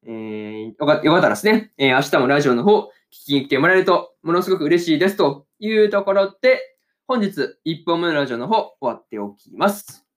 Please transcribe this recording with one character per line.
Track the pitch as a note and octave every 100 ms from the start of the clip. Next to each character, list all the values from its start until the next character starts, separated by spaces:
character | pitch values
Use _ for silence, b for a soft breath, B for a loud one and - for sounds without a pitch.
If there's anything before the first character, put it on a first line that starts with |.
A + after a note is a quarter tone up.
| -
え |
ー、 | A2+ A2 G#2+ G#2+ G#2+ A2+ G#2+
よ | F#3+
か-、 | G2+
よ | D3+
か | F3
っ |
た | -
ら |
で | -
す | G#3
ね、 | G#3+ - -
え | C3+
ー、 |
明 | C3
日 | C#3 E3
も | C3
ラ | C#3+
ジ | C#3
オ |
の | A#2+
方 | G3+ G#3 - b b
聞 | - -
き |
に | C#3+
来 | C3+
て | C3
も | D#3+
ら |
え | F#3
る |
と | F3+ F3 - _
も | D#3+
の | F3
す | F#3
ご | F#3
く |
嬉 | D3+ E3+
し | E3+
い | D3
で | F#3+
す | G3+
と | D#3 C#3 _ _
い | G#3+ A3
う | G#3+
と | G3+
こ | G3
ろ | G3 G3 _
で、 | B3+ B3+ - _ _ _ -
本 | B3
日 | G3 - - -
一 | D#3 D#3+
本 | - E3+
目 | E3+
の |
ラ | D3+ C#3
ジ |
オ | A#2
の | C#3
方 | A3+ - _
終 | B2
わ |
っ | A2 _
て | G#2+
お | G#2
き | G#2 _ G2
ま | F#3+
す。 | G#3 - - _